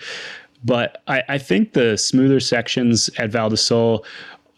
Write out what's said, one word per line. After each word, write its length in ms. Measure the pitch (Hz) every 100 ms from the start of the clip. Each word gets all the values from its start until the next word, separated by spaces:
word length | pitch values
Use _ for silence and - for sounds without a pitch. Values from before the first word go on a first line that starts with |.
| - - - - - _
But 380 | 120 120 117 - -
I, 160 | 135 -
I 100 | 139
think 340 | 131 190 220
the 240 | 151 117 104
smoother 440 | - 131 135 135
sections 680 | 123 123 117 - 123 117 - -
at 120 | 117
Val 180 | 113 110
di 80 | 110
Sole, 480 | - 117 117 110 - - - - _